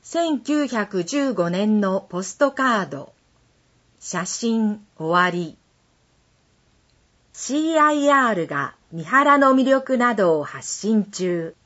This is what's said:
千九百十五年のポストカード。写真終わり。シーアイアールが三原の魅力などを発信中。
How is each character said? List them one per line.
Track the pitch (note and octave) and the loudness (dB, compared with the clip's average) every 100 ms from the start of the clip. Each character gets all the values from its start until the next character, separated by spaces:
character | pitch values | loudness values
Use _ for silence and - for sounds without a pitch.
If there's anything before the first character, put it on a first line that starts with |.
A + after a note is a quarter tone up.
千 | - E4 E4+ C#4+ | -6 -4 -2 -2
九 | G#3+ D4 C#4+ | -2 -2 -2
百 | A#3+ G3+ F#3+ | -4 -4 -4
十 | F3 C#4+ C#4 | -4 -2 -2
五 | G3 E3+ | 0 -2
年 | F3+ G#3+ G#3+ | 0 0 0
の | G3+ F#3+ | 0 -2
ポ | - F3 | -6 -10
ス | F#3 | -10
ト | - C#4+ | -2 -2
カ | C4+ C4 A3+ | 0 0 0
ー | F#3 | -2
ド。 | C#3 - _ _ _ _ _ _ _ _ _ | -10 -14 _ _ _ _ _ _ _ _ _
写 | - F3+ F3+ | -10 -8 -6
真 | - A#3 A3+ G#3+ G#3 - _ | -4 -2 0 0 -2 -12 _
終 | D#3+ | 0
わ | F3 F3+ | 2 2
り。 | F3 E3 - _ _ _ _ _ _ _ _ _ _ _ _ _ _ _ _ _ | 0 -6 -12 _ _ _ _ _ _ _ _ _ _ _ _ _ _ _ _ _
シ | - - C#4+ D#4 | -16 -6 -2 0
ー | D#4+ | 2
ア | D4+ | 2
イ | D4+ C#4+ | 4 4
ア | C#4 B3 | 4 2
ー | |
ル | G3 D3+ | 0 -2
が | C#3+ C3+ - _ | -4 -6 -10 _
三 | E3 | -14
原 | D#3+ C4 C#4+ C#4+ | 0 2 6 6
の | C4+ | 6
魅 | C4 C4 | 4 4
力 | C4+ C4 C4 | 2 2 0
な | A#3+ A3 | 0 2
ど | F#3 D#3 | 2 2
を | |
発 | C#3+ C3+ - | -2 -10 -12
信 | - G3+ A3 | -8 0 0
中。 | G#3 - F#3 F3 E3 - | 0 -4 -4 -4 -6 -14